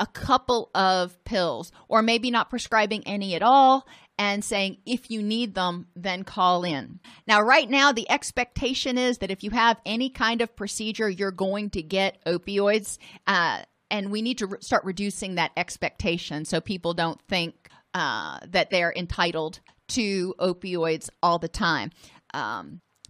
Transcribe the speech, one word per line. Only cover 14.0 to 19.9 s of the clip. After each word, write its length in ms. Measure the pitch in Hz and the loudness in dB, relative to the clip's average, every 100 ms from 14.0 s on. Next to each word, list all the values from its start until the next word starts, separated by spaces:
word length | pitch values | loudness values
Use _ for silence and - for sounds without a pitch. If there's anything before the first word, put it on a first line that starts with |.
| 202 | -4
we 120 | 208 | -4
need 160 | 226 254 | -4 -4
to 80 | 196 | -6
re-, 120 | 196 | -8
start 240 | - 226 | -2 0
reducing 500 | 190 180 202 - 190 | 0 -4 -4 -6 -6
that 180 | 175 156 - | -2 -2 -2
expectation 880 | 175 - 170 - 208 170 - 151 | -6 -6 -6 -4 -2 -2 -4 -8
so 160 | 156 165 | -4 -4
people 340 | - 190 175 | -4 -6 -4
don't 260 | 170 165 - | -2 -4 -4
think, 460 | - 190 170 - - _ _ | -4 -4 -4 -8 -20 _ _
uh, 440 | 185 147 107 78 67 - | -4 -2 -4 -6 -12 -4
that 220 | 185 202 | -2 0
they're 220 | 185 170 | 0 0
entitled 680 | - 170 - 175 165 156 - _ _ | -2 -6 -2 -2 -2 -6 -10 _ _
to 460 | - | -6